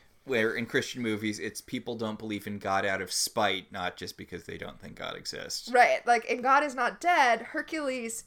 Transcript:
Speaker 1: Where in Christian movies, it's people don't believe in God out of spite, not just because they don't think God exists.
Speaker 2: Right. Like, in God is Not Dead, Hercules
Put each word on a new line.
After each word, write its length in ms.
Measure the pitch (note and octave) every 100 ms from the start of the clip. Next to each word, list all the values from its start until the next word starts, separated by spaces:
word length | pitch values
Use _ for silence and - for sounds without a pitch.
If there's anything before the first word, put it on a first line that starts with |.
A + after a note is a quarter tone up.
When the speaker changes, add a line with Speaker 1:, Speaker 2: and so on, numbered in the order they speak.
| _ _
Speaker 1:
Where 280 | - A#2+ A2+
in 120 | A2+ A2+
Christian 360 | C3+ - C3
movies, 380 | A#2 G#2 G#2+ G#2
it's 200 | G#2 -
people 360 | - B2+ A#2 A2
don't 220 | A2 G#2+
believe 280 | A2 G#2 G#2
in 140 | G2+
God 260 | G2 G2 G2+
out 160 | F#2+
of 80 | F#2
spite, 640 | - - - G#2 G2 -
not 240 | G2+ F2+ -
just 200 | F2 -
because 280 | E2+ F2
they 120 | - F2+
don't 240 | F2+ -
think 140 | -
God 220 | - - -
exists. 520 | - - - - -
Speaker 2:
Right. 340 | B3 G#3 C3 -
Like, 180 | A#3+ -
in 160 | B3
God 200 | B3 C#4
is 140 | D4 B3+
Not 240 | A#3+ F#3+
Dead, 420 | F4 E4+ B3+ A3+
Hercules 800 | A#3 D#4 D4 D#4+ C#4+ B3+ A3+ A3